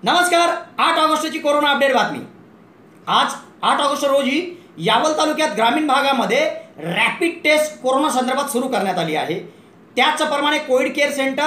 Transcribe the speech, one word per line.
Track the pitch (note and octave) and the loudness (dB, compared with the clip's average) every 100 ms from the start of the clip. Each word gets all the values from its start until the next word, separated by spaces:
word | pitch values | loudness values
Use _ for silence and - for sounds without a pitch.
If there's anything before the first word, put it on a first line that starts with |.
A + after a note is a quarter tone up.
| - | 2
नमस्कार, | E4 F4+ E4+ E4+ E4 - - | 2 4 4 2 0 -8 -2
आठ | C#4 E4 | 0 2
ऑगस्टची | D#4 D#4 D#4 D#4 | 2 2 -2 -4
कोरोना | D4 D4 D4 | 0 2 2
अपडेट | C#4 C#4 | 2 2
बातमी. | B3 G3+ C3 - - - - - - - - - | 2 0 -4 -12 -18 -20 -20 -20 -20 -20 -18 -2
आज | G#3 C4+ - - - | 0 0 -4 -16 -6
आठ | F#3+ C#4 | -2 0
ऑगस्ट | C#4+ C#4+ | 0 0
रोजी | C#4+ C#4 B3+ C#4+ F4+ - - - | 0 0 0 -2 -4 -10 -20 -6
यावल | E3+ A3 D4+ D#4 | 0 2 2 0
तालुक्यात | D#4 D4+ D#4 G3+ | 0 0 -2 2
ग्रामीण | A3+ D4 D4+ | 0 2 2
भागामध्ये | C4 C4+ C4 G3+ A#3+ D#4+ - - - | 2 2 0 0 0 0 -4 -14 -12
rapid | D#3+ F3+ A3+ - E4+ E4+ | -6 -2 -2 0 -2 -2
test | D4+ D4+ D4+ - | 0 2 0 -4
कोरोना | B3+ C#4 D4+ | -2 0 0
संदर्भात | B3+ A#3+ C4 | 0 0 -2
सुरू | C#4 A#3+ B3 | -2 -2 -2
करण्यात | A#3+ G3 F3 | -2 -2 -2
आली | E3 D3+ | -2 -2
आहे. | C3 F3 - - - - - - | -4 -6 -8 -20 -20 -20 -10 0
त्याचप्रमाणे | C4+ D4+ D4+ C#4+ D4 D4+ | 0 2 -2 0 0 -2
कोविड | D4 B3+ D4+ | 0 0 0
केअर | - C#4+ | 0 0
सेंटर | C4+ C4+ C4+ | 0 -2 0